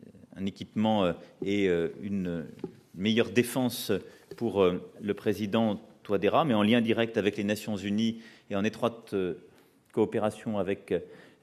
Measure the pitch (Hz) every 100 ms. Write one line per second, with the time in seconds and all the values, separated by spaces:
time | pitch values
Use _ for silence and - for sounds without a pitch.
0 | - - - - 98 - - 107 110 107
1 | 92 80 - - 98 101 95 85 82 -
2 | 101 101 90 85 78 - - - _ 85
3 | 101 113 113 120 120 139 123 - - 95
4 | - - - - 117 95 92 90 - -
5 | 101 98 110 101 104 113 113 101 - -
6 | - 98 95 117 160 107 104 120 113 110
7 | 117 113 98 107 101 104 - 104 101 104
8 | 113 113 - - - 101 107 107 123 120
9 | - 101 90 82 - - _ _ _ -
10 | 107 117 107 - 120 104 92 98 - 90
11 | - - - _